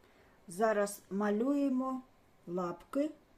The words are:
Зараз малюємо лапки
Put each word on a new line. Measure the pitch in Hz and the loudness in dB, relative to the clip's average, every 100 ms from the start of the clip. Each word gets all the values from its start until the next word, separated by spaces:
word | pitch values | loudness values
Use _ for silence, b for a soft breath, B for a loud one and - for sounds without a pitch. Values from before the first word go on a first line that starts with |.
| B B B B B | B B B B B
Зараз | 175 220 208 202 - - | 0 2 4 0 -2 -6
малюємо | 190 208 208 262 285 277 254 262 262 - _ _ _ - | -2 0 2 2 2 2 0 -2 -6 -10 _ _ _ -8
лапки | 175 180 170 - 269 302 - _ | -4 -4 -6 -6 -2 -2 -4 _